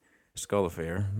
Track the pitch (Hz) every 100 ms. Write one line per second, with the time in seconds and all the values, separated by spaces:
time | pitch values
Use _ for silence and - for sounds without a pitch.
0 | _ _ _ - - 101 92 82 82 90
1 | 101